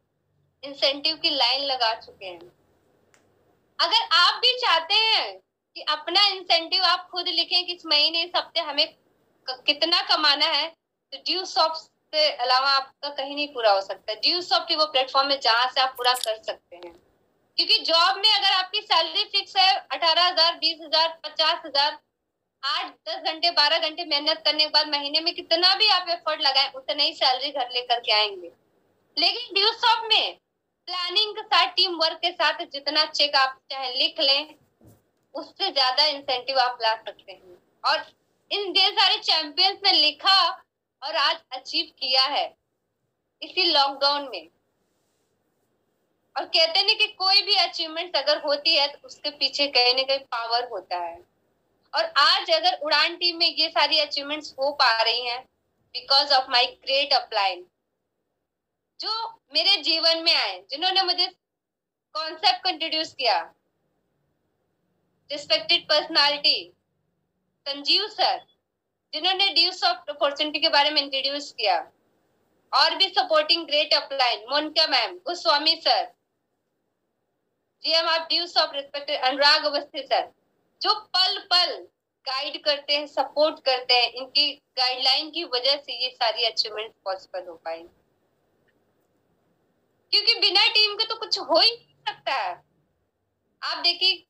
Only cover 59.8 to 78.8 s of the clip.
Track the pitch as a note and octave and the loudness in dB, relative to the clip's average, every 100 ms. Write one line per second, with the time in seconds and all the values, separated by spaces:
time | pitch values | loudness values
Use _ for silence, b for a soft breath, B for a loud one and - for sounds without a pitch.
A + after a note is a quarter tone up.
59.8 | D4 E4 E4 E4 E4 D4+ A3+ F3+ F#3+ C#4 | 0 0 0 0 0 0 -2 -6 -12 -4
60.8 | F#4 F#4+ F#4 F4 F#4 - _ _ _ _ | -2 0 0 -2 -4 -6 _ _ _ _
61.8 | _ _ _ D4+ D#4+ D#4+ - F#4 F#4 D#4+ | _ _ _ -8 -8 0 0 0 -2 -4
62.8 | D#4+ D#4+ D#4+ - D4+ B3 - _ _ _ | -4 -4 -6 -4 0 0 -2 _ _ _
63.8 | _ _ _ _ _ _ _ _ _ _ | _ _ _ _ _ _ _ _ _ _
64.8 | _ _ _ _ - D4 - D#4+ D#4+ E4+ | _ _ _ _ -12 -12 -2 -2 2 -2
65.8 | - D4+ D#4 D#4+ C#4+ D4 D4+ B3 E3+ _ | 2 0 2 2 2 2 -2 -2 -6 _
66.8 | _ _ _ _ _ _ _ _ - C#4+ | _ _ _ _ _ _ _ _ -12 -6
67.8 | C#4+ F4 G#4 - A#3+ - - _ _ _ | 0 0 0 0 0 0 -6 _ _ _
68.8 | _ _ _ D4+ F4 F#4 G4 E4 F4 F4+ | _ _ _ -4 -2 0 0 2 0 0
69.8 | F#4 F4+ - D4 C#4+ C#4+ D4+ D4+ D#4 D4 | -2 -2 -6 -2 -2 0 -4 0 2 4
70.8 | C#4+ D4+ C#4 C4+ C4+ C#4+ C#4+ - G#3+ E3+ | 2 0 -2 -4 -4 -6 -8 -4 0 0
71.8 | - _ _ _ _ _ _ _ _ C4 | -2 _ _ _ _ _ _ _ _ 2
72.8 | D#4 E4 F#4 G4+ F#4+ D#4 D4+ E4+ D4+ D4 | 2 2 0 0 2 2 4 0 0 0
73.8 | D#4 D#4 - C#4 B3 A3 A3 C#4+ D#4 D#4 | 2 0 0 0 0 0 -2 -2 0 0
74.8 | D#4 B3+ G#3 F3+ - F4 E4+ D4 D#4 D#4+ | 0 0 -2 -6 -8 -2 2 2 2 0
75.8 | D4+ A3 F3 - _ _ _ _ _ _ | 2 2 0 -10 _ _ _ _ _ _
76.8 | _ _ _ _ _ _ _ _ _ _ | _ _ _ _ _ _ _ _ _ _
77.8 | D4 D#4+ E4 E4 E4 D#4 F4 F4+ D#4 C#4 | 0 0 2 0 0 -4 -2 0 0 -2